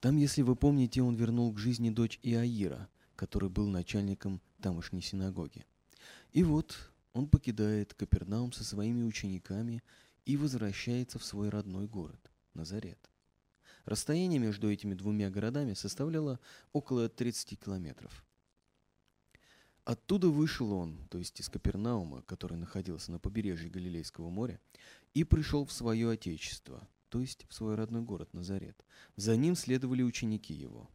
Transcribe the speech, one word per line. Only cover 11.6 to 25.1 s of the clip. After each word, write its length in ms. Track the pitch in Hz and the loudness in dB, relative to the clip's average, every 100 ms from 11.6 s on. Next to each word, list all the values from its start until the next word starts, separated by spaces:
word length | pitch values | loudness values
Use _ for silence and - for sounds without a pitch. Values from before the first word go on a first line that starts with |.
| 101 92 104 | -4 -6 -6
город — 440 | 107 82 - - _ _ | -6 -8 -10 -20 _ _
Назарет. 560 | - 80 101 95 - - _ _ _ _ _ _ - | -10 -8 -6 -8 -14 -20 _ _ _ _ _ _ -16
Расстояние 540 | - 107 - 156 185 156 | -6 -4 0 2 4 4
между 340 | 113 101 107 | 2 2 0
этими 220 | 104 104 | 0 -2
двумя 340 | 92 98 107 98 | -4 0 0 0
городами 460 | 98 104 135 139 | 0 -2 0 -2
составляло 680 | 95 101 - 147 160 151 123 - - - | -2 -6 -4 -2 0 -2 -4 -8 -20 -4
около 380 | 147 - 127 117 | -4 0 0 0
тридцати 460 | - 120 113 - 104 | 0 -2 -2 -8 -10
километров. 680 | - 98 82 - - - - _ _ _ _ _ _ _ _ _ _ - _ - _ _ | -6 -6 -6 -10 -16 -18 -20 _ _ _ _ _ _ _ _ _ _ -20 _ -20 _ _
Оттуда 440 | - 117 _ 202 180 | -6 -6 _ 4 6
вышел 440 | 147 156 - 117 | 6 2 2 0
он, 260 | 98 85 78 67 | 0 -2 -6 -10
то 100 | 87 | -8
есть 220 | 87 - | -10 -10
из 80 | - | -10
Капернаума, 760 | - - 98 107 170 85 65 | -2 -2 0 0 -2 -4 -8
который 340 | - 92 90 85 | -12 -10 -8 -8
находился 540 | 85 98 92 80 - | -6 -6 -6 -8 -8
на 80 | 85 | -6
побережье 520 | 95 104 101 85 82 | -4 -4 -2 -4 -6
Галилейского 580 | 90 90 85 78 - 82 | -8 -6 -6 -8 -10 -8
моря, 320 | 90 120 90 _ - - - _ | -4 -6 -6 _ -20 -20 -20 _